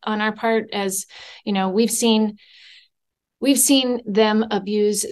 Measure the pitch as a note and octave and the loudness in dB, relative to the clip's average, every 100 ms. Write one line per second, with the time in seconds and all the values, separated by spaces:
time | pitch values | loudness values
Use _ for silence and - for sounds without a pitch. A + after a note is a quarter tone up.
0 | G#3+ G#3+ G#3+ A3 A3+ A3+ A3 G3+ G3 F#3+ | -6 -2 -2 -2 0 0 -2 -4 -4 -6
1 | - - - - G#3+ G3 F#3+ G3 A#3 - | -10 -16 -20 -12 -4 -2 0 2 0 2
2 | A#3 A3 G#3+ G#3 _ - - - _ _ | 2 2 0 -4 _ -20 -20 -20 _ _
3 | _ _ _ - C4 C4+ - C4+ B3+ A#3+ | _ _ _ -4 0 2 4 2 2 -4
4 | G#3+ G3+ G#3+ G#3+ A3 G#3 G3 G#3 G#3 G3+ | -2 2 2 2 0 -2 -2 0 2 0
5 | - | -2